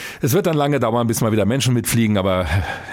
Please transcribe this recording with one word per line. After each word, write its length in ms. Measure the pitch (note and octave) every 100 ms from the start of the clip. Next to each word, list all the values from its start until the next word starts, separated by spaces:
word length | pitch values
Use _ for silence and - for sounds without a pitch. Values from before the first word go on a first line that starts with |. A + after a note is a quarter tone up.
| - -
Es 100 | B2+
wird 140 | D#3+ F3+
dann 100 | D3+
lange 240 | C#3+ C#3+
dauern, 280 | A#2 A#2 A#2
bis 120 | A#2
mal 140 | A2+
wieder 120 | G#2+ G2
Menschen 280 | C3+ B2+
mitfliegen, 440 | A#2+ A2+ A#2 A2 G#2
aber 280 | F#2+ F#2 E2+ F#2+ E2 - -